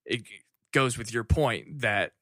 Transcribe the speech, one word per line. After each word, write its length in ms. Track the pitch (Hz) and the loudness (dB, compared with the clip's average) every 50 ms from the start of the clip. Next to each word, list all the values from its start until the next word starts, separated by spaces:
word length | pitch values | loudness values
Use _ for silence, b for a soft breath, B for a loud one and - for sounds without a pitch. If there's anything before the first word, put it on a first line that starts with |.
| _ | _
it 160 | - 98 117 101 - 101 - _ _ _ _ _ _ | -6 -6 -6 -6 -12 -20 -20 _ _ _ _ _ _
goes 240 | - 143 135 127 120 | 2 2 2 2 0
with 160 | 117 113 110 | -4 -8 -6
your 120 | 113 117 110 | -4 -4 0
point 560 | - - 160 147 123 110 76 - - - 143 | 2 2 4 4 2 0 -2 -6 -10 -6 -2
that 320 | 120 107 104 101 87 - - _ | 0 0 2 0 0 -2 -6 _